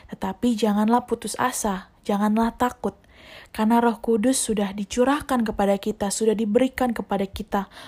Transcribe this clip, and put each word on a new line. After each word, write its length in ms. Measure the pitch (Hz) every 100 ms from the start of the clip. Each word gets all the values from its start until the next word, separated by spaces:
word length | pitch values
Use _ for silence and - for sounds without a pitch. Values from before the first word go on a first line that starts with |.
| -
Tetapi 480 | - 190 190 247 220
janganlah 480 | 214 202 214 240 247
putus 320 | 233 214 -
asa, 560 | 254 - 214 185 - _
janganlah 560 | - 202 214 214 226 -
takut, 400 | 247 - 202 - _ - - - -
karena 240 | - 214 233
Roh 240 | 233 220
Kudus 400 | - 226 233 262
sudah 320 | - 214 196
dicurahkan 720 | 202 202 240 254 294 302 254 220
kepada 320 | 214 202 196
kita, 320 | 208 214 202
sudah 240 | - 220
diberikan 560 | 214 220 220 262 - 254
kepada 400 | 220 202 196 196
kita 400 | - 208 202 190 -